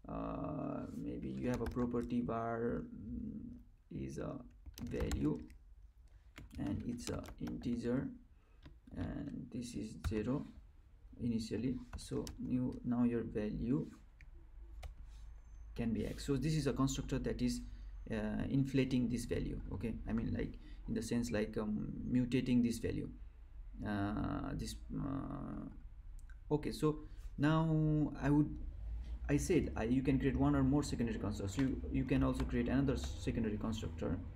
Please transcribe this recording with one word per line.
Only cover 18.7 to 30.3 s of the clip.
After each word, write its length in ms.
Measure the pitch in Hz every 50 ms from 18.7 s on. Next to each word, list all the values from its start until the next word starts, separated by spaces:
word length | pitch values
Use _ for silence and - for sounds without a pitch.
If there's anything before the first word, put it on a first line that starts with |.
| - 135 127 - - 123 123 113
this 180 | - - -
value, 340 | - - - - - - - - -
okay, 220 | - 95 - 113 - - - -
I 40 |
mean, 220 | 107 113 - - 98
like, 220 | - - - - - - - - - - -
in 60 | 117
the 80 | 110
sense, 280 | 113 - 120 120 117 -
like, 260 | 113 104 110 110 -
um, 360 | 113 107 107 107 98 90 - - - - -
mutating 500 | 123 123 123 - - 127 123 131 123 123
this 180 | 120 117 113 -
value, 300 | - - 92 98 95 98 - - - - - - - - - - - - - - 107 107
uh, 640 | 104 101 101 104 110 110 - - - - - - -
this, 200 | 104 113 110 - - - - - 53
uh, 680 | 52 50 50 50 50 50 50 50 50 50 50 50 50 - - - - - - - - - - - - - - - - -
okay. 220 | 151 143 143 113
So 320 | 110 - 151 151 147 151 - - - - - - - -
now 760 | 139 151 160 160 165 160 156 156 156 156 151 151 147 - - -
I 100 | - 139
would, 220 | 147 151 151 - - - - - - - - - - - - - - - - -
I 80 | 143
said, 340 | 147 143 - 180 143 95 98 -
I, 80 | - 110
you 180 | 113 127 131
can 160 | 123 143 135 123
create 180 | 139 139